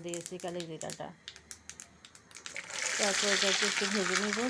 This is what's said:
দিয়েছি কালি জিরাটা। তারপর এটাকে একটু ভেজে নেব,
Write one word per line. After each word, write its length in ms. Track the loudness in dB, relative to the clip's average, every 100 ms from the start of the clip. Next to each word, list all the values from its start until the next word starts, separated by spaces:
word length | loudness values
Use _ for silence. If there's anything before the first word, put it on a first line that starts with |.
| -6
দিয়েছি 280 | -6 -6 -6
কালি 180 | -6 -6 -6
জিরাটা। 400 | -8 -8 -6 -8 -12 -16 -16 -14 -16 -14 -16 -16 -20 -20 -20 -18 -14 -10 -10 -6 -2 0 2
তারপর 280 | 4 4 4 4
এটাকে 280 | 4 4 2
একটু 160 | 2 2
ভেজে 220 | 2 2 2
নেব, 160 | 2 2